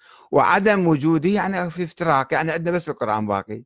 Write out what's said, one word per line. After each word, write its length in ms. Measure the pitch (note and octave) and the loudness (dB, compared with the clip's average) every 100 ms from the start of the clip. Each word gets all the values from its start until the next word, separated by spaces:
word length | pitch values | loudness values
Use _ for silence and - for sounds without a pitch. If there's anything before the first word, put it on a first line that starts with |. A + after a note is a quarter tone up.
| - - _ | -20 -20 _
وعدم 560 | C#3+ - F#3 G#3 G3+ E3+ | 2 4 4 2 2 2
وجوده 420 | D3+ D3+ D#3+ F3 | 2 2 2 2
يعني 420 | G3+ F#3 F#3+ F3 | 0 -2 -4 -6
في 120 | E3+ | -6
افتراق، 500 | E3+ - E3 C#3 C3 | -10 -4 0 0 2
يعني 180 | D#3 D#3+ | -2 -2
عندنا 240 | E3 E3+ F3 | -2 -2 -2
بس 120 | D#3 | -4
القرآن 380 | - A2+ G#2+ G#2+ | -4 -2 -2 0
باقي. 360 | G2 G2+ A2 | -2 -4 -12